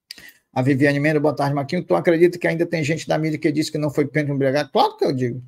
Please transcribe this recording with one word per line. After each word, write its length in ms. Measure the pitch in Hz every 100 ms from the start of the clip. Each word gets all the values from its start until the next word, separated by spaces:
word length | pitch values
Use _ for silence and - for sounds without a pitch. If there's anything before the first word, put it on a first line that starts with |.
| _ - - _ _
A 80 | -
Viviane 400 | 131 135 143 143
Mena, 180 | 147 156
boa 160 | 147
tarde, 200 | 143 143
Marquinhos. 320 | 143 139 180 175
"Tu 80 |
acredita 440 | 175 165 165 175 175
que 80 | 170
ainda 200 | 165 170
tem 180 | 170
gente 240 | 143 160 -
da 80 | 156
mídia 220 | 160 151
que 120 | 160
diz 200 | 147 151
que 80 | 156
não 100 | 151
foi 160 | 139
pênalti 280 | 147 151 143
no 60 | 143
Bragantino?" 320 | 135 139 147
Claro 280 | 214 403 -
que 60 | 392
eu 80 |
digo. 280 | 135 123 127